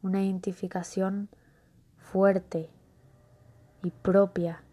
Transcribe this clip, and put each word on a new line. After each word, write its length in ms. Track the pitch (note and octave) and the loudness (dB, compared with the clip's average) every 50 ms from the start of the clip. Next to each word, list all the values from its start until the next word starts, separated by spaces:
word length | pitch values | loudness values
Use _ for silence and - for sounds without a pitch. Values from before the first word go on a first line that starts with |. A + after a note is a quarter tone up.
| - | -2
una 180 | F#3+ F#3 G3 | -2 -2 0
identificación 1080 | G3 G3 F#3+ F3+ F3+ - F3+ - - F3+ - F#3 F3 - - - F#3+ F#3+ G3+ G3+ G3+ G3+ - _ _ _ _ _ _ _ _ - _ _ _ | 0 0 -2 -4 -4 -6 -8 -6 -10 -6 -6 -6 -8 -6 -4 -2 -2 -2 -2 -4 -8 -10 -12 _ _ _ _ _ _ _ _ -20 _ _ _
fuerte 760 | _ - - - F#3 G3 G3 G3 F#3+ F#3 - - E3 D#3+ - - - _ _ _ _ _ - _ _ _ _ _ _ - - - - - _ _ _ - | _ -20 -4 0 4 4 4 4 2 -2 -4 -8 -8 -8 -8 -16 -20 _ _ _ _ _ -20 _ _ _ _ _ _ -20 -20 -20 -20 -20 _ _ _ -8
y 80 | F3+ - | -8 -8
propia 720 | - - - F3+ G3 G3+ F#3+ - - E3+ E3+ E3 - - _ | -4 -2 4 6 6 4 4 2 -4 -4 -4 -6 -8 -16 _